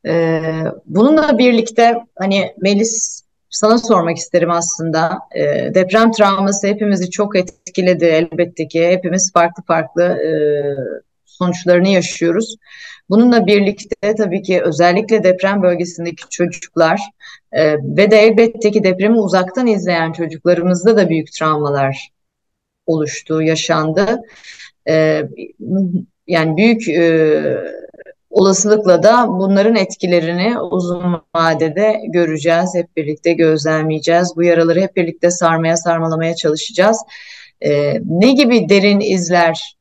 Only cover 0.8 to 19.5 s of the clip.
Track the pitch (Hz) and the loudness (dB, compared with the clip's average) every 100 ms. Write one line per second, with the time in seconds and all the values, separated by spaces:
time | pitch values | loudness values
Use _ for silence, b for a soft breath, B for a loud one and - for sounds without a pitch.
0.8 | - 160 254 311 302 233 247 226 226 - | -6 2 4 4 2 2 4 2 0 2
1.8 | 233 233 233 - 190 196 - - 185 202 | 2 2 -8 -8 -2 -2 -4 -4 0 0
2.8 | 220 - - - _ _ _ - 214 233 | 0 -4 -8 -10 _ _ _ -2 2 2
3.8 | 226 196 170 170 - 175 170 170 170 - | 2 0 0 -6 -2 -2 0 -2 -4 -6
4.8 | 165 160 165 185 - - 147 143 - 185 | -4 -2 -2 -6 -10 -4 -2 -2 0 0
5.8 | 185 214 226 220 202 196 196 196 196 208 | 2 2 2 4 0 2 -2 -2 -4 -2
6.8 | 208 190 180 - 208 190 180 _ - - | -2 -2 -4 -4 -2 -2 -4 _ -10 -2
7.8 | 180 175 165 160 165 160 175 - 151 165 | 0 2 2 2 -2 -4 -4 -4 -6 0
8.8 | 170 185 180 185 185 175 170 180 - 160 | 0 0 -2 -2 0 0 0 -2 -2 -2
9.8 | 160 170 175 180 160 156 151 147 143 139 | -2 -2 0 0 -2 -2 0 -2 -4 -6
10.8 | 117 76 _ _ _ _ 180 175 175 180 | -8 -12 _ _ _ _ -4 -2 2 2
11.8 | 190 190 170 - 170 175 226 - B B | 4 2 -2 -4 -2 -2 -4 -12 B B
12.8 | B B - 202 247 240 190 208 202 202 | B B 0 4 4 4 4 2 2 -4
13.8 | - - 202 214 202 190 185 180 165 151 | -10 -6 -4 -2 -2 -4 -2 -2 0 2
14.8 | 175 180 220 220 185 185 196 202 180 170 | 2 2 0 2 2 0 0 0 0 0
15.8 | 175 - 170 160 - - 175 - - - | -6 -8 -10 -10 -16 -4 -4 -4 -8 0
16.8 | 160 190 202 _ B B _ - 151 151 | 2 2 -6 _ B B _ 0 0 0
17.8 | 139 147 202 214 220 214 226 226 208 208 | -2 2 4 6 6 4 2 2 -2 0
18.8 | 190 180 208 233 196 185 185 | 0 0 0 0 2 0 -2